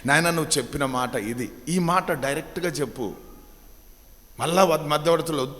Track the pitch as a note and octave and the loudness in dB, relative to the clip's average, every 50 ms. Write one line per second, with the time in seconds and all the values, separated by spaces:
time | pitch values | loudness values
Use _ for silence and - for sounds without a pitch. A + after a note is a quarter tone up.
0 | - C3 C#3+ D#3 E3+ E3+ E3+ E3 D3+ - - D3 A#2+ - - D3 C#3+ C3+ B2+ B2+ | 0 2 4 4 4 2 2 0 0 0 0 -2 -2 -2 -2 -2 -2 0 0 -2
1 | B2+ A#2+ B2 A#2+ G2+ G#2+ A#2 B2 A#2+ - - - - D3 E3+ F#3 F3 E3 F3 F#3 | -2 -2 -2 -4 -4 -4 -4 -4 -6 -6 -8 -10 -4 0 0 2 2 4 2 2
2 | - - E3+ C3+ B2+ C3+ C#3+ D#3 D#3 - - F3+ E3+ F3 D3+ C3 D3 A#2 - C3 | 2 0 -2 -2 0 -2 -2 -2 -6 -6 -6 -4 -4 -4 -2 -2 -4 -4 -4 -6
3 | A#2+ F#2 - - - - - - - - - - - - - - - - - - | -6 -6 -6 -10 -16 -20 -20 -20 -20 -20 -20 -20 -20 -20 -20 -20 -20 -20 -20 -20
4 | - - - - - - - - B2 D#3 E3+ F#3+ G3 F3 D#3 D#3 D3+ D3 D3+ D3+ | -20 -20 -20 -20 -20 -20 -8 -6 -4 0 4 4 6 6 4 2 2 0 0 2
5 | D3 E3+ E3+ D#3+ D3+ D#3+ D#3 C#3 C3 C3+ C#3 - | 4 4 4 4 2 0 0 -2 -2 -2 -4 -6